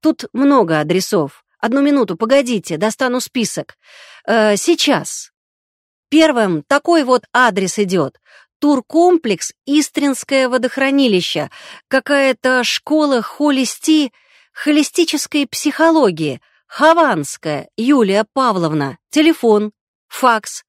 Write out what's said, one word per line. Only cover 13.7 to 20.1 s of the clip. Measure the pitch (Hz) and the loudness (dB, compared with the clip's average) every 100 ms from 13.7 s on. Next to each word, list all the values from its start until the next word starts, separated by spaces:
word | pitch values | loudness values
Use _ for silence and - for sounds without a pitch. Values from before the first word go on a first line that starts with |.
| - - 311 277 _ _ _ _ | -4 0 2 0 _ _ _ _
холистической | - 294 302 294 - 320 294 - 294 277 | -8 0 0 0 0 -2 -2 -4 -4 -4
психологии. | - 302 - 330 320 240 160 151 127 _ _ _ | -4 -6 0 2 4 2 0 -6 -8 _ _ _
Хованская | - 302 330 302 175 143 - 160 147 - - | 0 2 4 2 0 -6 -8 -8 -8 -8 -6
Юлия | 233 285 202 196 214 | 2 2 4 0 -2
Павловна. | - 254 190 165 156 139 147 _ | -2 0 0 -2 -2 -4 -8 _
Телефон, | 294 320 320 233 214 208 _ _ _ _ | 2 2 2 2 2 0 _ _ _ _